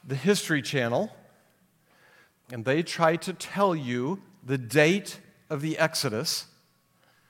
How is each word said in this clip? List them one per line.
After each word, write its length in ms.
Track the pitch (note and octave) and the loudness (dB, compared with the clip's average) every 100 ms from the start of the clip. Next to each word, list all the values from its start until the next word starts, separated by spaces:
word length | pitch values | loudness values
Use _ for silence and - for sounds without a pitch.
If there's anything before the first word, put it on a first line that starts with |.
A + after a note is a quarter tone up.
| C3 | -8
the 100 | C3+ | -2
History 460 | F#3+ G3+ - D3+ | 2 2 0 -2
Channel, 540 | A2+ C#3+ A#2 B2 G#3+ - - _ _ _ _ _ _ _ _ _ _ _ - | 0 -2 0 0 -2 -8 -20 _ _ _ _ _ _ _ _ _ _ _ -14
and 140 | A#2+ A2+ | -6 0
they 180 | D3+ | 0
try 320 | E3 - E3 E3 | 0 2 4 4
to 180 | - | -4
tell 420 | F3 - F#3+ G3+ E3 | -10 -8 0 2 2
you 460 | B2 B2 C3 G3 - _ B2 | -2 -2 -2 -6 -10 _ -4
the 120 | C3+ | -4
date 600 | A#2 C#3+ D3+ G3+ - - - _ - | 2 6 6 4 -2 -14 -20 _ -8
of 120 | D3 | -6
the 160 | D#3 D#3 | -4 0
Exodus, 680 | D#3+ - C#3 G#2+ D#3+ - - _ _ _ _ _ _ _ | 0 0 -2 -2 -4 -6 -8 _ _ _ _ _ _ _